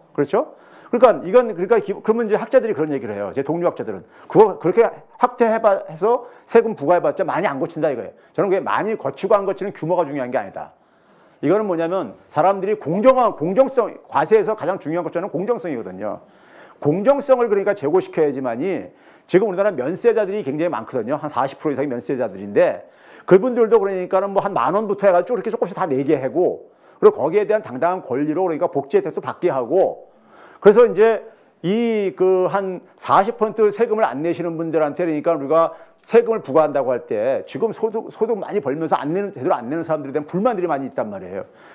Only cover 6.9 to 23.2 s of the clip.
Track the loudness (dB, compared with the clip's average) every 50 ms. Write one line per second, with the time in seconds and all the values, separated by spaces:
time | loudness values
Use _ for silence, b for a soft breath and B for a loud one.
6.9 | 2 2 2 0 -2 0 -4 -2 -2 -2 -2 -2 -2 -4 -6 -6 -4 -2 -2 -2
7.9 | -2 -4 -8 -12 -14 b b b b -2 0 0 0 -2 -2 -2 -2 -2 -2 -2
8.9 | -4 -4 -4 -6 -6 -4 0 2 2 2 2 0 -4 -4 -6 -10 -8 -8 -4 -2
9.9 | 0 0 -2 -2 -4 -6 -6 -4 -4 -4 -4 -4 -12 -14 -14 -14 _ _ b b
10.9 | b b b b b b b b b b 0 0 0 0 0 -2 -2 -2 -2 -2
11.9 | -2 -4 -6 -6 -12 -18 _ _ -2 2 2 2 2 0 -2 -2 -4 -4 -2 -4
12.9 | -2 4 4 4 6 6 4 0 0 -2 -4 -2 4 4 2 4 4 0 -2 -2
13.9 | -4 -14 -16 -4 0 0 2 4 4 2 4 2 -2 -4 -2 -4 -4 -4 -4 -4
14.9 | -4 -4 -4 -4 -4 -4 -6 -4 -4 -4 -2 -2 -2 -4 -4 -6 -8 -6 -8 -10
15.9 | -10 -8 -8 -8 -8 -8 -12 B B B B B B B B B B B 0 0
16.9 | 0 2 4 4 4 2 4 2 2 2 4 2 2 0 2 0 -2 0 -2 2
17.9 | 2 2 0 0 0 0 0 0 0 -2 -4 -4 -4 -2 -2 -4 -4 -4 -6 -10
18.9 | -18 b b b b b b 2 2 4 4 4 0 0 0 0 0 -2 -4 -4
19.9 | -4 0 2 2 2 2 0 -2 -4 -6 -6 -4 -4 -2 -2 -2 -4 -6 -8 -6
20.9 | -6 -6 -4 -4 -4 -4 -6 -6 -2 -2 -2 -2 -4 -6 -6 -4 -2 -2 -4 -4
21.9 | -4 -8 -6 -6 -4 -4 -4 -6 -6 -10 -10 -2 2 2 2 2 0 -4 -10 B
22.9 | B B B B B B